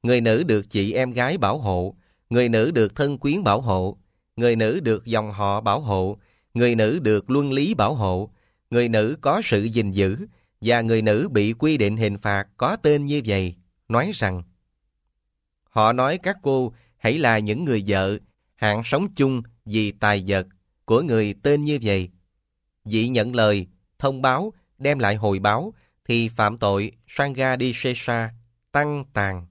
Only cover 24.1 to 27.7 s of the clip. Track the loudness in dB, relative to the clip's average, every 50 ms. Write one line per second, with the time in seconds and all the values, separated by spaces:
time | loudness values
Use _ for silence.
24.1 | -2 0 0 0 0 0 -2 -6 -10 _ _ _ _ _ -2 -2 0 2 0 0
25.1 | 0 0 0 0 0 2 2 0 0 0 -2 -6 -12 _ _ _ _ _ _ -2
26.1 | 0 0 0 -2 0 0 0 0 0 0 0 0 0 0 -2 -4 -8 _ _ _
27.1 | -4 -4 -4 -4 -2 -2 -2 -2 0 0 -2 -4